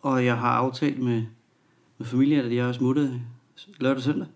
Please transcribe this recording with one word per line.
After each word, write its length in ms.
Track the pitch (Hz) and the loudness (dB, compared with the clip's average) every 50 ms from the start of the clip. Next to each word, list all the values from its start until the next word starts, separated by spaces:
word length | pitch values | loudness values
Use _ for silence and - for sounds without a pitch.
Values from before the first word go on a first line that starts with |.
og 220 | - 143 131 127 123 | 0 0 0 2 2
jeg 140 | 123 120 120 | 2 0 2
har 100 | 120 120 | 0 0
aftalt 480 | 120 120 127 131 131 - 151 143 - 131 | 2 2 0 0 -2 -2 -2 -2 -2 -2
med, 240 | 127 123 120 113 113 110 - _ _ _ _ _ _ _ _ _ _ _ _ _ | -2 0 0 0 -2 -6 -10 _ _ _ _ _ _ _ _ _ _ _ _ _
med 80 | 113 | -10
familien, 340 | 113 120 127 135 143 151 143 127 | -4 0 2 2 4 4 2 0
at 100 | 117 120 | 0 0
jeg 140 | 123 123 123 | 0 0 -2
er 40 | |
smuttet 480 | 123 120 127 127 135 151 147 135 127 123 120 117 - - _ _ _ - - - 208 - | -2 0 0 2 2 2 0 0 -2 -6 -10 -12 -14 -20 _ _ _ -20 -20 -20 -10 -2
lørdag 180 | 127 131 135 | 0 0 0
og 60 | 131 | 0
søndag. 260 | 123 135 151 190 185 - - | 0 0 0 0 -4 -8 -12